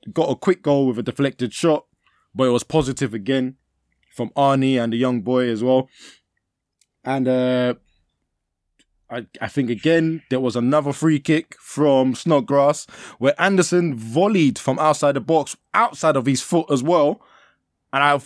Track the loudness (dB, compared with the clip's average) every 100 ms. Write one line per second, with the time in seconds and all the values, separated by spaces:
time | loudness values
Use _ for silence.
0 | -6 -2 -2 -2 -2 0 0 2 0 -2
1 | -6 -4 -4 -4 -8 -2 0 0 -4 _
2 | _ _ _ -2 0 0 0 -2 -2 -4
3 | -6 -6 -4 -2 -4 -8 _ _ _ _
4 | _ -10 -6 0 2 2 2 0 0 -2
5 | -2 -2 -2 0 0 -2 0 0 0 _
6 | -20 -20 _ _ _ _ _ _ _ _
7 | -6 -2 0 0 0 0 -2 -4 _ _
8 | _ _ _ _ _ _ _ _ _ _
9 | -14 -12 -12 -10 -6 -2 -2 0 2 2
10 | 2 -4 -4 -2 -2 0 0 0 0 0
11 | 0 0 0 -2 -2 -14 -10 0 4 4
12 | 2 0 0 0 2 2 2 0 -6 -20
13 | -20 -2 -2 2 2 2 2 0 0 -4
14 | -4 0 2 4 2 0 -2 0 0 2
15 | 0 0 0 -2 -2 -10 _ -2 -2 0
16 | 0 0 0 -2 0 -2 0 0 2 2
17 | 2 -2 _ _ _ _ _ _ _ 0
18 | 2 0